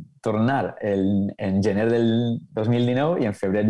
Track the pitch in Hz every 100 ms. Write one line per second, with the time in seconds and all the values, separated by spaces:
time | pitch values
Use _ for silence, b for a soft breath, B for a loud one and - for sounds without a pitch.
0 | - _ 113 107 117 135 92 - 107 98
1 | 95 101 98 - 104 95 104 98 113 117
2 | 117 113 120 117 - - 107 120 123 123
3 | 151 180 120 101 98 101